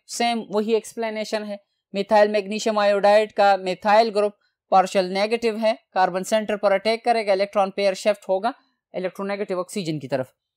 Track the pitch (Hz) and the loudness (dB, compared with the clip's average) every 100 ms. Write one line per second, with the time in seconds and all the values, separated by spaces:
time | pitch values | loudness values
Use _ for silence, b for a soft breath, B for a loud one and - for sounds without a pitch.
0 | _ - 240 233 - 202 214 226 - - | _ -4 -2 -2 -4 -4 0 -2 -2 -8
1 | 226 214 214 214 208 202 _ _ _ 196 | -8 -6 -6 -8 -8 -14 _ _ _ -8
2 | 196 214 208 214 190 214 226 208 202 202 | 2 4 4 2 -2 -4 -2 0 2 4
3 | 202 208 214 - 202 196 190 180 214 214 | 4 4 2 2 2 2 -2 -4 2 4
4 | 233 202 208 - _ _ _ 190 185 202 | 4 2 -2 -4 _ _ _ 2 4 0
5 | 185 190 214 226 226 214 220 247 _ 196 | -2 -2 -2 0 -2 0 -2 -2 _ 0
6 | 185 180 185 220 214 208 202 190 220 226 | 0 0 -2 -2 -2 -2 0 2 0 -2
7 | 240 226 202 190 202 214 190 190 202 185 | 0 0 0 0 0 0 -2 0 -2 0
8 | 220 208 - 190 220 277 _ _ _ - | -2 -2 -2 -2 -2 -6 _ _ _ -8
9 | 185 175 196 202 - 185 180 214 160 156 | -8 -8 -8 -6 -4 -6 -6 -8 -6 -6
10 | 131 135 127 _ _ | -4 -4 -6 _ _